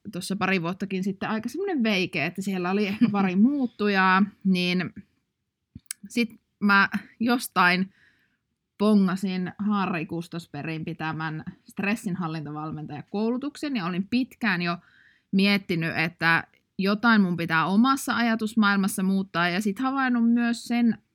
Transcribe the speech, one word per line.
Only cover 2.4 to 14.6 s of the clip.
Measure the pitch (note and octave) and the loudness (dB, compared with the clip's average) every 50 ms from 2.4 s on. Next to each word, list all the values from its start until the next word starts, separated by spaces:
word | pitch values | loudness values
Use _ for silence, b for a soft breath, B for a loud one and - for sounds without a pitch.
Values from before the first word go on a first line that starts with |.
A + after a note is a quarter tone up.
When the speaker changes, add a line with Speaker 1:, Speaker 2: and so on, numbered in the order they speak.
Speaker 1:
siellä | F#3+ G3+ F#3+ F#3 F3 F3+ | -4 -4 -4 -2 -2 0
oli | F#3+ G#3 G#3 | 0 0 0
ehkä | F#3+ G3+ G#3+ B3 A3 | -2 2 2 2 2
pari | G#3 G3+ F#3+ F#3+ F3 F#3+ | 2 0 0 2 4 4
Speaker 2:
<laughs> | G#3+ C4 | 4 4
Speaker 1:
muuttujaa, | D4 C#4+ C4 A#3 - - G#3 G#3 G3+ F#3+ F#3 F#3 F#3 F#3 G#3 G3+ - _ - | 4 0 -2 -4 -4 -2 0 2 2 4 4 4 6 4 4 2 -2 _ 0
niin | F#3+ F#3 F3 F3+ F3+ F3+ F#3 E3+ - - - - _ _ _ _ _ _ _ _ _ _ _ _ _ _ - - _ - - - G3 | 2 2 2 2 0 0 0 -2 -4 -8 -14 -20 _ _ _ _ _ _ _ _ _ _ _ _ _ _ -20 -18 _ -18 -18 -16 -6
sit | - A#3+ A#3 A3+ - - _ _ _ _ | -2 -2 -2 -2 -4 -14 _ _ _ _
mä | G3+ G3+ G3+ G3 G3 F3+ - G3+ B B B B | 2 4 4 4 4 2 0 -6 B B B B
jostain | A3+ B3 A#3+ B3 - - - F3+ F#3 F3+ F3+ F3+ F#3+ F#3+ b b b b b b b b b b b _ _ _ _ _ _ - | 0 0 0 0 -2 -4 0 2 4 4 4 2 0 -4 b b b b b b b b b b b _ _ _ _ _ _ 0
pongasin | G3+ G#3+ G#3+ G3+ F#3+ F#3 F#3 F#3+ - F#3+ F#3 F#3 F3+ F3 - - | 2 4 6 6 4 4 0 -2 -4 -4 -4 -4 -6 -6 -6 -4
Harri | G3+ G#3 G#3 G3+ F#3 F#3 F3+ E3 D3+ | -2 -2 0 0 0 -2 -2 -4 -6
Kustosperin | - E3+ E3 E3 - - E3+ E3+ - - C#3+ C#3+ D#3+ D#3+ D#3 D#3 | -6 -6 -8 -8 -8 -12 -12 -12 -12 -12 -10 -8 -8 -8 -6 -8
pitämän | E3 D#3+ - D#3+ D#3+ D#3 D#3 D#3+ D#3+ D#3 D#3 - - - _ _ | -8 -8 -8 -6 -6 -6 -6 -6 -8 -8 -8 -10 -12 -16 _ _
stressinhallintavalmentajakoulutuksen | - - - G3 G3+ A3+ A#3 - G3 F3 - F3 D#3 D#3+ D#3+ D3 C#3+ D3+ D3+ D#3 D#3 D#3+ D#3 D3+ - D3 C3+ - - - G3+ A3 A3+ B3 B3+ C#4 D4 - - D#4 D4 C4+ | -14 -10 -6 -2 -2 -2 -2 -4 -6 -4 -4 -4 -6 -6 -8 -8 -10 -10 -10 -10 -10 -10 -10 -10 -10 -12 -14 -12 -8 -4 -2 -2 -2 -2 -4 -6 -8 -10 -8 -8 -6 -4
ja | A3 E3+ | -4 -4
olin | - F3+ F3+ G3 - | -4 -4 -4 -4 -2
pitkään | - B3+ C4 - - _ - G#3+ F#3 F3 | -2 -2 -2 -4 -6 _ -2 -2 0 0